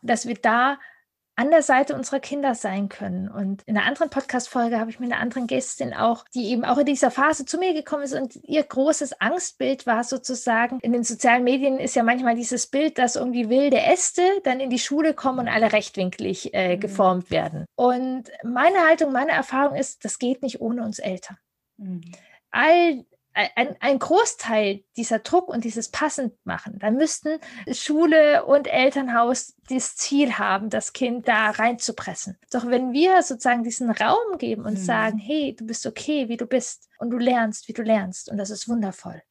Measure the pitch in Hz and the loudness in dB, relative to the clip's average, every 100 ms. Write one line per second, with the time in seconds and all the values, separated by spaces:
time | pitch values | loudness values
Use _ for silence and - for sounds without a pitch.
0 | 233 233 240 240 233 233 262 277 - _ | 0 -2 -2 -2 2 4 2 0 -12 _
1 | _ _ _ - 262 330 294 262 285 269 | _ _ _ -2 4 4 6 2 2 -4
2 | 262 269 - 285 277 226 208 190 202 - | -4 -6 -4 -2 -2 -2 -4 -4 -6 -6
3 | 202 180 196 202 196 196 - 208 208 277 | -8 -6 -6 -6 -6 -6 -2 0 0 0
4 | 330 277 - 254 - 254 233 226 226 - | -2 -2 -4 -6 -2 -2 0 0 -4 -6
5 | 247 233 240 254 233 262 - - 262 - | -4 -2 -4 -4 -2 -4 -4 -8 -8 0
6 | 226 233 _ 247 214 240 247 254 285 269 | 0 0 _ -8 -2 -2 0 2 2 2
7 | 254 240 285 311 262 330 370 311 294 294 | 2 2 0 0 -4 -2 0 -2 -4 -6
8 | 285 277 262 - - 302 294 254 277 302 | -4 -6 -8 -10 -2 -2 0 0 2 2
9 | 285 - 208 349 - _ 262 262 247 226 | -4 -2 -2 -2 -6 _ -2 -2 0 0
10 | 240 262 - 247 - 226 240 254 233 240 | 0 -6 -6 -4 0 2 0 -2 0 0
11 | 226 226 247 240 247 269 269 262 247 269 | -2 0 4 4 4 2 2 0 0 2
12 | 233 247 254 233 233 247 - 277 311 - | 2 2 0 0 -2 -4 -2 0 0 2
13 | 247 - 254 240 220 254 285 254 - 359 | 0 0 -2 -2 2 4 4 4 4 2
14 | - - 359 392 294 254 269 247 - 285 | 2 2 2 2 0 -2 -2 -2 0 0
15 | 311 302 262 254 240 220 220 214 - - | 0 0 -2 -2 -2 2 4 2 -2 -4
16 | 185 - 196 185 - - 185 180 202 196 | -4 -2 -6 -6 -4 -2 0 0 -2 2
17 | 190 185 180 160 160 156 160 - 247 247 | 4 2 0 -2 -2 -8 -10 2 2 2
18 | 254 262 254 - 233 240 311 381 320 330 | -4 -6 -10 -12 -6 2 4 6 6 6
19 | 311 254 294 160 262 262 285 269 269 - | 4 2 2 0 0 0 0 0 -4 -6
20 | 214 - 247 262 262 - 226 240 226 208 | -10 -4 -2 -2 -4 -4 -4 -4 -6 -6
21 | - 185 - 190 _ _ _ _ 190 180 | -6 -6 -10 -20 _ _ _ _ -10 -10
22 | 170 175 _ _ _ - 302 349 339 262 | -12 -20 _ _ _ 0 4 6 4 0
23 | - _ _ - 202 - 254 - 262 269 | -10 _ _ -4 -2 -2 -4 -2 0 0
24 | - 359 440 - - 220 208 202 _ - | 2 4 2 -2 -2 0 0 -2 _ -8
25 | 226 226 - 349 359 240 226 220 - - | -4 -4 2 0 0 -6 -4 -6 -8 -4
26 | 302 - 247 _ - 170 - 196 208 247 | -4 -2 -6 _ -10 -8 -10 -6 -2 2
27 | 311 - 302 311 - 240 190 254 - 302 | 0 -2 -6 -6 -8 -16 -10 -8 -2 2
28 | 330 320 294 294 - 285 - - 269 277 | 6 6 6 4 4 2 4 2 2 2
29 | 262 233 233 254 - _ - 262 - - | 0 2 2 0 -6 _ -6 -4 -4 -6
30 | - 277 277 214 202 196 214 220 - - | 0 2 2 0 0 0 -2 -4 -6 -4
31 | 247 240 233 220 214 214 226 240 - - | -4 -2 0 2 2 2 0 0 -6 -8
32 | - 180 - 185 _ 254 240 247 254 254 | -10 -10 -12 -16 _ -4 0 0 2 2
33 | 359 370 349 240 262 240 233 226 240 214 | 6 6 4 -2 0 0 -2 -4 -2 0
34 | 220 427 466 359 233 220 214 190 185 220 | 2 2 0 -4 -4 -4 -4 -4 -2 0
35 | 220 214 208 311 277 - 226 226 226 - | 0 -2 -4 -2 -2 -6 -10 -8 -8 -8
36 | - 302 233 233 240 262 - - _ _ | -4 -2 -2 -6 -2 -2 -2 -14 _ _
37 | 240 240 240 247 220 214 - 220 220 220 | -6 0 2 2 0 -4 -12 -8 0 0
38 | 185 185 - 208 196 208 - 233 202 - | 0 -10 -8 -6 -6 -8 -4 -2 -2 -6
39 | 180 160 _ | -16 -16 _